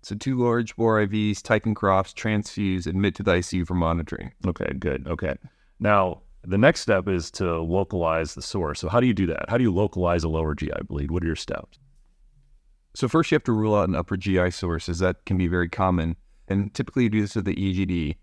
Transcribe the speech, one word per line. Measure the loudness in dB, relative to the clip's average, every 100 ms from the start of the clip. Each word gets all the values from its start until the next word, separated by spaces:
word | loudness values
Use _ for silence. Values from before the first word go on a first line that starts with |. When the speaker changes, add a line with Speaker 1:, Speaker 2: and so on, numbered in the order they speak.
Speaker 1:
So | -8
two | -6 -4 0
large | 2 2 -2 0
bore | 2 4
I | 2
Vs, | 2 0 -2
tighten | 0 0 2
crops, | 0 2 2 0
transfuse, | -4 -2 -2 -2 -2 -2 0 -2
admit | 0 0 0
to |
the | 2
I | 2
C | 2 -2
U |
for | -2
monitoring. | 0 0 0 -4 -8 -12 _ -4
Speaker 2:
Okay, | -2 -4 -4
good. | -4 -4 -6
Okay. | -6 -4 -6 -10 _ _ _
Now, | 2 2 2 -2 -16 -20
the | -4 4
next | 4 4
step | 2 0 2
is | -2 -4
to | -4 -2 -2
localize | 0 0 0 0 0 0 -2 -6
the |
source. | -8 -4 -4 -4
So | 0
how | 2
do | 2
you |
do | 2 0
that? | -2 -2
How | 0
do |
you | 2
localize | 2 0 0 0 2
a | 0
lower | 0 -2
G | -2 -4
I | -6
bleed? | -6 -6 -2
What | -2
are | -2
your |
steps? | -4 -6 -10 -10 _ _ _ _ _ _ _ _ _ _ _ _
Speaker 1:
So | -4 0
first, | 2 2
you |
have | 0
to | 2
rule | 2 4
out | 2 2
an | 0
upper | -2 -4
G | 0 2
I | 2
source, | 0 -4 -4 -4
as | 0
that | 0 0
can | -2 0
be | 2
very | 0 -2
common. | 0 2 2 0 -4 _ _ -2
And | -2 -2
typically, | -4 -4 0
you | 2
do | 2
this | 0
with | -2 -2
the | -2
E | -2
G | 0
D. | 0 0 -2 -6